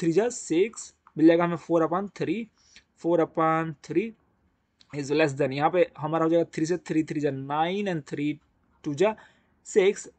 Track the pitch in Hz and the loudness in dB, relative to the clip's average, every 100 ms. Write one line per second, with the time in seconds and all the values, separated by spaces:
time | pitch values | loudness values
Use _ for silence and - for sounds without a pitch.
0 | 165 165 240 - - 165 220 - - _ | 0 2 0 -4 -2 0 0 -2 -18 _
1 | _ - 160 165 175 165 - 165 160 175 | _ 4 6 6 2 -2 0 0 2 -2
2 | 202 - 147 196 226 _ _ - _ _ | -6 -6 -4 -4 -8 _ _ -20 _ _
3 | 165 170 156 - 160 160 165 156 - 156 | 0 2 2 2 2 2 -2 -8 -4 -4
4 | 226 214 _ _ _ _ _ _ _ 147 | -4 -10 _ _ _ _ _ _ _ -10
5 | 135 147 156 135 139 139 156 175 165 - | -2 0 0 0 -2 0 0 2 0 -2
6 | 151 160 160 170 160 - 160 180 - 156 | -4 0 2 2 0 -4 -4 -4 -2 -4
7 | 151 156 147 135 135 147 165 196 202 165 | -2 -2 -4 -4 -6 -2 -2 -2 -4 -6
8 | 135 143 147 151 _ _ _ _ 156 143 | -6 -6 -4 -6 _ _ _ _ -8 0
9 | 202 214 - _ _ _ - 214 190 208 | 0 0 -12 _ _ _ -2 2 2 0
10 | - | -10